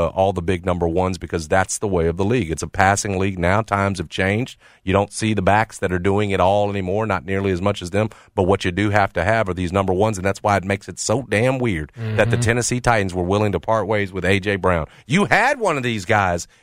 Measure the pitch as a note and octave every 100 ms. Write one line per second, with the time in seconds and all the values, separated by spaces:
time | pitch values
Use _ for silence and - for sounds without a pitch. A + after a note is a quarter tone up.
0 | E2+ F#2+ G2 F#2 F2 F#2 F#2 F2 E2+ E2+
1 | F#2 F2+ E2+ F2 D#2 F#2 F#2 - G#2+ F2+
2 | E2 E2+ G2 B2+ D#2+ D#2 D#2 - G2 G2+
3 | G#2 F#2+ G2 F#2 F2 G2+ G#2+ G2+ G2 F#2
4 | D#2 - F#2+ G#2 B2+ - - _ F#2 F#2+
5 | G2+ - A2 G2+ F#2 G#2 G#2+ - F#2+ F2+
6 | F#2 G2+ G#2 F#2+ F#2 G#2 G2+ G2+ F#2 G2+
7 | A2 F#2 C#2+ G2 G2 F2 G2+ G2+ F2+ G2
8 | A2 - _ G2+ F2+ G2 G2 F2+ G#2 G#2
9 | G2 F2 F2 A2+ F#2+ F2 F2 G2 F#2+ F#2
10 | A2 F#2+ F#2+ G2 G#2 G2+ F#2 G2 - F2
11 | - A#2 A2+ G#2 B2+ C3 A#2+ E2 D2 -
12 | A2+ A2 G#2+ A#2 A#2+ A#2+ A2+ B2 B2 A2+
13 | G2 F2+ F2 G2+ G#2+ F2+ - A2+ F#2+ G#2+
14 | G2 F#2 F2+ G2 G2+ G2 F#2 E2+ D2 -
15 | - F3 - F3+ B3 C#4+ G3+ C#3+ B2 A2
16 | F2 G#2+ F#2+ F2 - _